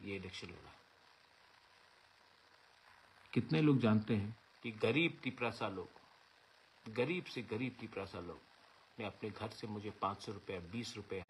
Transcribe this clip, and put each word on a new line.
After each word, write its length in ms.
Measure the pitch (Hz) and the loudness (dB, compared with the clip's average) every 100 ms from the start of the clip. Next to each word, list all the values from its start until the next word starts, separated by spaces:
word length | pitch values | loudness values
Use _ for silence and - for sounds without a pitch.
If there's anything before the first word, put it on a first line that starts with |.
ये 140 | 101 98 | -8 -6
election 320 | 92 - 90 | -6 -10 -12
लड़ा? 280 | 87 - - - _ - - - - - - - - - - - - - - - - - - - - - - - | -14 -18 -20 -20 _ -20 -20 -20 -20 -20 -20 -20 -20 -20 -20 -20 -20 -20 -20 -20 -20 -20 -20 -20 -20 -20 -20 -2
कितने 280 | - - 156 | 2 4 6
लोग 160 | 151 135 | 8 8
जानते 380 | 113 107 107 110 | 8 6 6 2
हैं 220 | 101 110 - - | 0 -6 -16 -12
कि 80 | 117 | -10
गरीब 480 | 107 113 135 165 - | 0 2 4 4 2
तिपरासा 460 | 131 - 117 110 110 | -6 -2 -2 -2 -4
लोग, 200 | 95 85 - - - - - - - - - - | -4 -8 -12 -20 -20 -20 -20 -20 -20 -20 -18 -6
गरीब 320 | 110 123 180 - | 0 0 0 -4
से 160 | 135 | -6
गरीब 360 | 104 110 127 117 | -4 -2 -2 -4
तिपरासा 400 | 110 101 95 90 | -8 -6 -6 -8
लोग 220 | 87 76 - - - - - - | -10 -12 -16 -20 -20 -20 -16 -8
ने 60 | 104 | -8
अपने 240 | - 110 | -6 -8
घर 200 | 107 107 | -6 -8
से 180 | - 110 | -6 -6
मुझे 240 | 107 104 | -6 -6
पाँच 300 | 98 98 98 | -2 -2 -2
सौ 100 | - | -6
रुपया, 280 | 98 - 95 | -8 -6 -8
बीस 360 | 85 113 113 104 | -6 -6 -6 -8
रुपये, 300 | 101 95 - | -8 -8 -8